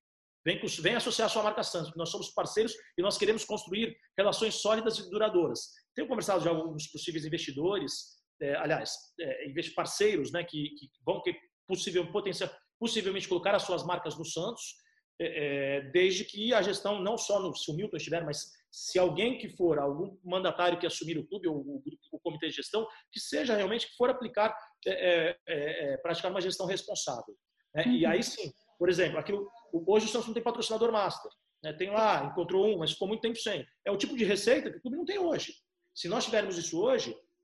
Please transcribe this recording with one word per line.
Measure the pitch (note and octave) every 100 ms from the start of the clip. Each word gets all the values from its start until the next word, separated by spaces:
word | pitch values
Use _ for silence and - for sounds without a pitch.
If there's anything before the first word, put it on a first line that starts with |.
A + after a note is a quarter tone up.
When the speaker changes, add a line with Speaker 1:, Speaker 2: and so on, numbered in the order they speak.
| _ _ _ _ D#3+
Speaker 1:
vem, | F#3+
com, | F#3 -
vem | E3 A#3
associar | A#3+ A3+ G#3+
a |
sua | A3
marca | G#3+ G#3+
Santos, | F#3 F3 D3+
porque | D#3+
nós | E3
somos | G3+ -
parceiros | - E3 G#3 A3+ - - -
e |
nós | G3 F#3+
queremos | G3 A3
construir | - G#3 - G3+ A3+ - _ -
relações | G3+ F#3 A3 -
sólidas | G3+ A3 A3+ -
e | F#3
duradouras." | G#3 G#3+ F3 D#3 C3+ - - _
Tenho | - B3
conversado | A#3 - F#3
já | E3
com | D#3+
alguns | D#3+ D3+ -
possíveis | D3 - D#3+ D#3
investidores, | E3 D3 C3+ E3+ G3+ C#3 - - - _ -
é, | C#3+ D3
aliás, | D3 D3 - - - -
é, | D#3 B2+ C#3+
investi-, | C#3 -
parceiros, | - E3 - G#3 F3+ B2+
né, | E3+
que, | E3+ D3+ D3
que | - C3 _
vão | - G3
que | F#3 - _ _ -
possível, | F#3 G3+ F3+ E3
potencial, | G3+ G3 E3+ F3+ - _ -
possivelmente | A#3 A3+ F#3+ F#3+ -
colocar | F3 F#3+ G3+
as |
suas | F#3+ F3
marcas | D3+ F3 E3 C3+
no |
Santos, | D#3+ D#3+ G3 A#3 - - _ _ _ -
é, | E3+ D#3+ D3 C#3 C#3 C#3
é, | C#3
desde | F3 F#3+ F#3
que | G#3 G#3 A3+
a | A3+
gestão, | F#3+ - G3+ G#3
não | F#3+ A3+
só | - G3+
no, | F#3 B2
se | -
o |
Milton | D3+ G#3 D3+
estiver, | D3 E3
mas | D#3 D3 - - _
se | - - F#3
alguém | F3+ D#3+ A#3 C4
que | G3
for, | - F3 D3
algum | C#3+ D3 G3 -
mandatário | F3+ F#3 F#3 E3 F3 E3+
que | E3
assumir | - D#3+ E3
o | -
clube | - E4+
ou | D4
o, | C#4 - D4 - _
o | D4+
comitê | F3 D3+ D#3+
de | C#3+
gestão, | - G#3+ A3 - _
que | -
seja | - D4 C4+ G#3
realmente | F#3+ A#3 -
que | -
for | A#3+
aplicar, | B3 A#3 G#3 A3 A3+ - _ F#3+
é, |
é, | F#3+ F3+ E3+ D#3+ E3+ -
é, | D#3 D3 E3 C#3+
é, | C3+
praticar | E3+ E3+ F#3
uma | F#3+
gestão | F3+ - F3+
responsável, | F#3 - G3+ - A#2+ A2 - _ _ _
né? | D3 A#3+
E | B3 D#3+
Speaker 2:
Uhum. |
Speaker 1:
aí | F3
sim, | A3+ - E3 - _ -
por | F3
exemplo, | F3 E3 D#3
aquilo, | D3+ G3+ G3+ - -
o, | E3 E3+
hoje | G#3+ A3
o |
Santos | A#3+ A3+
não | A3
tem |
patrocinador | A#3+ A#3 - A3 A#3
master, | A3 F#3 - - - _ _
né? | D#3
Tem | D#3 F#3
lá, | G#3+ G#3+ D#3+ C#3+
encontrou | F3 E3+ F#3 G#3+
um, | F#3+
mas | D#3
ficou | - G3
muito | A3
tempo | A3+ A3+
sem. | A3 E3+ - _
É | -
o | G3
tipo | - B3+
de |
receita | G3 G3+ A3+ C#4+ -
que | -
o |
clube | B3 D4
não | F4+
tem | G4+
hoje. | F4 A3 - - _ _ _ -
Se | E3+
nós | A#3 -
tivermos | G#3+ G3 F3
isso | - E3
hoje, | A#3 A#3+ B2 A2 _ _